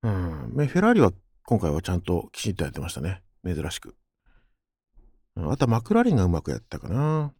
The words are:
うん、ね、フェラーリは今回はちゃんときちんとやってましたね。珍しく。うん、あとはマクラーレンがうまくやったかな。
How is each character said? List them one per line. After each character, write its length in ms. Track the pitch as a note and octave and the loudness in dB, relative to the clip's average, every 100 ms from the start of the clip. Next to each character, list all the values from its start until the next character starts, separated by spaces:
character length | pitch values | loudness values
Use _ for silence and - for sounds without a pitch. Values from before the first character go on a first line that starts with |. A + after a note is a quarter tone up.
う 80 | A#2 | -2
ん、 440 | G2 E2+ D#2 - | -2 -4 -6 -8
ね、 120 | B2 D3 | -2 0
フ 120 | F3 | 2
ェ 20 | |
ラ 100 | G#3+ | 4
ー 20 | |
リ 80 | A#3 | 6
は 100 | A2+ - _ _ | 6 2 _ _
今 140 | - A2 | -2 0
回 140 | F2 | 2
は 100 | D2 | -2
ち 80 | - | 0
ゃ 60 | F2+ | -2
ん 40 | |
と 280 | - F2 - | 0 -2 -4
き 120 | - | -8
ち 80 | - | -6
ん 40 | |
と 80 | F#2 | -4
や 80 | D#2 | -6
っ 20 | |
て 60 | D2 | -6
ま 100 | D#2+ | -8
し 60 | |
た 60 | - | -6
ね。 200 | D#2 F#2+ _ _ | -6 -8 _ _
珍 120 | F2+ D#2+ D#2 | -6 -4 -6
し 80 | - | -8
く。 160 | - - _ _ _ _ _ _ _ _ _ - - _ _ | -16 -20 _ _ _ _ _ _ _ _ _ -20 -20 _ _
う 80 | - | -8
ん、 80 | D#2 | -4
あ 60 | B2+ | 0
と 80 | |
は 60 | C3 | 2
マ 120 | A2+ | 2
ク 100 | A2+ | 2
ラ 100 | A3+ | 2
ー 20 | |
レ 80 | A#3+ | 4
ン 40 | C#3+ | 4
が 60 | |
う 60 | F2+ | 4
ま 120 | E2 | 2
く 120 | - | -2
や 60 | B1+ | -6
っ 20 | |
た 180 | - C#2 | -8 -12
か 100 | - | -6
な。 440 | G#2 D3+ D#3 D3 | -2 0 -2 -4